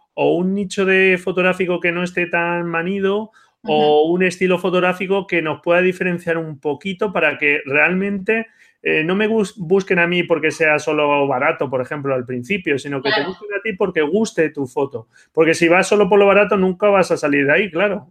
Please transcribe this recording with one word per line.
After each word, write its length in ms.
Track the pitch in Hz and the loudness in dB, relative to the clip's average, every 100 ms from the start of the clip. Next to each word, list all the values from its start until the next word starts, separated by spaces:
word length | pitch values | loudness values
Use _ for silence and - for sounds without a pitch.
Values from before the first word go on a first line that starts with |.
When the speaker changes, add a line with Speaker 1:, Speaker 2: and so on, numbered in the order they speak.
| _ - | _ -2
Speaker 1:
o 140 | 143 165 | 0 0
un 200 | 185 202 | 0 -4
nicho 280 | 190 208 | -4 -2
de 360 | 190 190 190 180 | 2 4 4 2
fotográfico 560 | 190 180 185 180 175 175 | -2 -2 0 0 -2 -2
que 120 | 180 | -2
no 100 | 170 | -2
esté 240 | 175 180 175 | -4 -4 -4
tan 400 | 170 170 175 170 | -2 -2 -4 -4
manido 640 | 165 175 196 190 202 214 _ _ _ | -4 -4 -2 -2 -2 -6 _ _ _
Speaker 2:
Ujú. 120 | 202 | -2
Speaker 1:
o 280 | 151 151 151 160 | 2 4 4 4
un 140 | 180 | 2
estilo 340 | 185 180 185 175 | 0 0 0 0
fotográfico 680 | 185 180 180 180 185 196 190 | 0 0 0 0 -2 -4 -2
que 160 | 170 | -4
nos 180 | 160 143 | -2 -4
pueda 200 | 175 175 | 0 2
diferenciar 560 | 185 180 185 175 170 165 | 2 0 -4 -4 -4 -4
un 220 | 160 143 | -6 -6
poquito 540 | 151 143 196 185 214 | -6 -4 -6 -4 -4
para 240 | 175 156 139 | 0 0 2
que 220 | 147 143 135 | 0 0 -2
realmente, 800 | 147 156 185 202 202 190 226 220 _ _ _ | -2 0 0 -2 -4 -2 -2 -4 _ _ _
eh, 220 | 160 160 | -2 0
no 100 | 156 190 | 0 0
me 120 | 214 | 0
bus-, 280 | 226 190 - | 0 -2 -4
busquen 420 | 160 196 190 180 | 0 0 2 2
a 80 | 170 | 2
mí 160 | 180 | 0
porque 260 | 170 160 156 | 0 0 0
sea 300 | 156 160 151 | 0 2 2
solo 480 | 156 151 147 143 139 | 0 0 2 2 2
barato, 420 | 127 147 160 143 | 0 0 0 -2
por 120 | 127 | -4
ejemplo, 340 | 127 151 139 131 | -4 -6 -4 -4
al 100 | 123 | -4
principio, 540 | 127 123 202 165 135 | -8 -4 -4 -2 -2
sino 200 | 147 139 | -4 -6
que 80 | 143 | -2
te 60 | 139 | -2
Speaker 2:
Claro. 140 | 160 | -4
Speaker 1:
busquen 200 | 185 208 202 | -8 -10 -8
a 20 | |
ti 120 | 220 | -6
porque 280 | 185 196 170 | -4 -2 -2
guste 480 | 147 196 220 - 156 | 0 0 -2 -2 -2
tu 160 | 147 131 | -2 -6
foto. 420 | 147 139 113 - _ _ | -4 -4 -6 -16 _ _
Porque 200 | 156 160 | 0 2
si 140 | 160 165 | 4 4
vas 200 | 180 180 | 4 4
solo 220 | 208 196 | 2 4
por 80 | 202 | 6
lo 80 | 196 | 6
barato, 320 | 196 202 208 | 6 4 2
nunca 300 | 185 180 208 | 0 2 2
vas 240 | 196 175 | 4 2
a 60 | 160 | 0
salir 280 | 151 143 139 | 0 0 2
de 80 | |
ahí, 160 | 165 202 | 2 0
claro. 380 | 156 208 185 135 | -2 -2 -2 -10